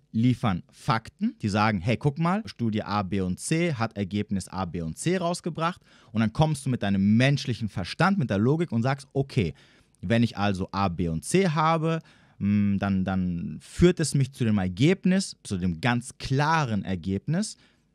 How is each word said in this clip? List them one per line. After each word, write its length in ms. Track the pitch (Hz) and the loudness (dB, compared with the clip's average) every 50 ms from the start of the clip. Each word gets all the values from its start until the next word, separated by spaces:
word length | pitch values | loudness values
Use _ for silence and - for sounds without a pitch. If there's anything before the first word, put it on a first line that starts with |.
| - _ - | -8 _ -2
liefern 500 | 110 117 127 120 - - 110 90 82 - _ | 2 2 2 2 2 0 -2 -2 -2 -4 _
Fakten, 640 | _ - - - 117 110 - - - - 202 240 - - | _ -8 -2 -2 -2 -2 -2 -6 -6 -4 -4 -4 -2 -2
die 80 | - 104 | -2 0
sagen, 320 | 95 107 104 113 107 92 | 2 2 2 2 2 0
hey, 160 | 80 117 113 - | 0 0 -2 0
guck 200 | - 147 139 - | 0 -2 0 0
mal, 240 | 165 170 185 214 - 98 | 0 0 0 -2 -4 -8
Studie 340 | - - 120 113 104 107 | -6 -4 -2 -2 0 -2
A, 220 | - - 101 104 98 | -2 -2 -2 -2 -2
B 160 | 87 104 98 | 0 -2 -2
und 200 | 92 90 92 - | -2 -2 -4 -4
C 340 | - - 160 165 175 175 147 | -4 -2 0 0 0 0 0
hat 240 | 110 117 - - 101 | -2 -4 -4 -2 -4
Ergebnis 500 | 101 85 101 - 104 - 101 92 - - | -4 -2 -2 -4 -2 -2 -4 -4 -4 -6
A, 160 | - 92 95 | -6 -6 -6
B 180 | 165 78 87 | -4 -4 -6
und 160 | 82 80 - - | -6 -6 -6 -4
C 200 | - 165 180 190 | -2 -2 -2 0
rausgebracht. 640 | 170 170 180 - - 175 151 160 160 170 180 - _ _ - - - - - | 0 -2 -4 -4 -6 -8 -6 -4 -4 -4 -4 -6 _ _ -20 -20 -18 -6 -2
Und 80 | 107 | 0
dann 100 | 113 107 | 0 0
kommst 340 | - - 156 156 151 139 - | 2 2 2 2 2 0 -2
du 40 | 135 | -2
mit 120 | 123 - | -2 0
deinem 360 | 107 101 98 98 98 104 107 113 | 0 0 2 4 4 6 6 6
menschlichen 500 | 127 139 143 139 - 135 117 - 113 104 | 6 4 4 2 0 -4 -4 -4 -6 -6
Verstand, 500 | - 110 90 - - - 160 190 202 190 | -6 -6 -8 -6 -2 0 2 2 2 2
mit 120 | 135 107 | 0 2
der 80 | 104 98 | 2 2
Logik 340 | 107 127 151 160 175 - | 4 4 2 2 0 -2
und 120 | - 117 113 | 0 0 0
sagst, 240 | 131 139 135 - - | 0 -2 -4 -6 -6
okay, 420 | - 135 135 135 - 131 92 78 - - - _ _ _ _ _ _ _ | -4 -4 -4 0 0 0 0 0 -2 -8 -14 _ _ _ _ _ _ _
wenn 220 | - 90 117 117 120 | -2 0 2 4 2
ich 140 | 110 - - | 2 0 0
also 320 | 101 104 98 90 92 - | -2 0 0 -2 -4 -4
A, 160 | - 98 98 95 | -2 -2 -2 0
B 220 | 85 78 90 82 | 0 0 -2 -2
und 160 | 80 80 - | -2 -4 -2
C 240 | - - 180 196 175 | 0 0 2 2 2
habe, 500 | 147 165 156 160 165 160 156 165 165 160 - - - _ _ _ _ - | 2 2 2 2 2 2 0 -2 -2 -4 -6 -10 -20 _ _ _ _ -4
mm, 380 | 101 101 104 104 104 101 101 92 | 0 2 2 2 2 2 0 0
dann, 260 | 98 98 98 95 92 | 0 0 0 0 0
dann 540 | 95 95 95 92 90 87 85 85 78 78 - | 0 0 0 0 -2 -2 -4 -6 -8 -10 -12
führt 400 | - - - - 170 175 175 - | -14 -10 0 4 4 4 4 2
es 160 | 160 - - | -2 -2 0
mich 160 | 139 131 - | 0 0 -2
zu 140 | - - 123 | -2 -2 0
dem 120 | 110 107 101 | 0 2 2
Ergebnis, 760 | 92 92 90 90 135 165 190 190 - 180 185 196 190 - - _ - | 0 0 0 2 2 2 2 2 2 0 0 0 0 -4 -10 _ -8
zu 140 | - 104 87 | -6 -4 -2
dem 240 | 90 92 82 80 | -2 -2 -2 -2
ganz 360 | - 123 123 120 120 - - - | -2 -2 -2 -2 -4 -8 -12 -12
klaren 680 | - - 135 139 147 156 165 160 147 117 110 98 - | -6 -2 -2 0 0 2 0 0 0 0 -2 -2 -2
Ergebnis, 720 | - 95 87 80 95 95 98 - - 151 190 214 - - - _ _ _ _ _ _ | -4 -6 -4 -4 -4 -4 -2 -2 -2 -2 -2 -4 -4 -8 -14 _ _ _ _ _ _